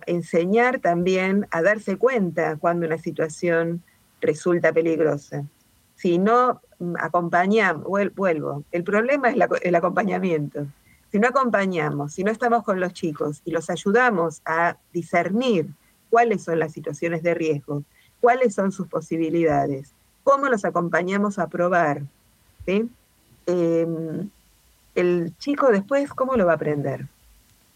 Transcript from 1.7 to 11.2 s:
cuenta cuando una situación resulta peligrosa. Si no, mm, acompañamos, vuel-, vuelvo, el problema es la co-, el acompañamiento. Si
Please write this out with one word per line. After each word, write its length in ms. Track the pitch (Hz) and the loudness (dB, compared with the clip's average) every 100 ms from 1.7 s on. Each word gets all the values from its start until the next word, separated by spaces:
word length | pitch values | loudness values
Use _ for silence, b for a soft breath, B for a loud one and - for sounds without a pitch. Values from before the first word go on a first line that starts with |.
| 214 202 190 | 0 -4 0
cuenta 600 | 247 247 180 165 156 156 | 0 2 -2 0 -2 0
cuando 300 | 170 175 165 | 0 0 -2
una 120 | 160 | -4
situación 840 | 165 156 156 - 175 165 165 170 b b _ _ | -6 -4 -4 -2 0 0 0 -4 b b _ _
resulta 520 | 160 156 180 175 160 | -4 -2 0 2 2
peligrosa. 720 | 156 165 160 156 143 - 147 143 _ _ _ _ _ | 2 2 0 0 -2 -6 -10 -10 _ _ _ _ _
Si 220 | 180 170 | 0 2
no, 420 | 202 240 254 233 _ _ | 4 4 2 -2 _ _
mm, 140 | 175 170 | -8 -6
acompañamos, 840 | 160 175 170 175 190 220 190 151 | -2 -2 0 2 4 4 2 0
vuel-, 260 | - 196 196 | -2 -2 -2
vuelvo, 540 | - 190 156 139 143 - | 0 0 0 -4 -8 -6
el 100 | 175 | -6
problema 460 | 175 202 240 285 247 | 0 2 2 2 2
es 60 | 233 | 2
la 120 | 175 | 0
co-, 80 | - | 0
el 120 | 180 170 | 2 2
acompañamiento. 920 | 180 175 185 180 185 156 143 147 143 - b b b | 2 0 -2 -2 0 0 -2 -6 -10 -12 b b b
Si 60 | 202 | 0